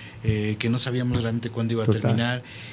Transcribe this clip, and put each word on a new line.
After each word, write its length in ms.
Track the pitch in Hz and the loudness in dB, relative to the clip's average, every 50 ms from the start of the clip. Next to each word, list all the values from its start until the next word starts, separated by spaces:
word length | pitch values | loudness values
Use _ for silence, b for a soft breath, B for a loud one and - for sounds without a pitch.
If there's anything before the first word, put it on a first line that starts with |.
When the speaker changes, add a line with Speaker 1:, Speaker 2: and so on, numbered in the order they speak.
| B B B B B | B B B B B
Speaker 1:
eh, 320 | 110 107 107 104 107 107 | 0 2 2 2 0 0
que 100 | 104 - | 0 2
no 120 | 113 120 123 | 2 2 2
sabíamos 420 | - 127 120 127 123 123 123 123 | 0 0 0 0 0 2 2 2
realmente 300 | 113 113 113 117 117 117 | 0 0 0 -2 -2 -4
cuándo 220 | 117 120 117 110 117 | -2 -2 0 0 0
iba 100 | 113 110 | 2 4
a 20 | |
Speaker 2:
Total. 160 | 110 104 110 | 4 4 4
Speaker 1:
terminar 420 | 101 123 120 110 117 120 123 123 - B B B B B | 4 2 2 2 2 0 -2 -4 -6 B B B B B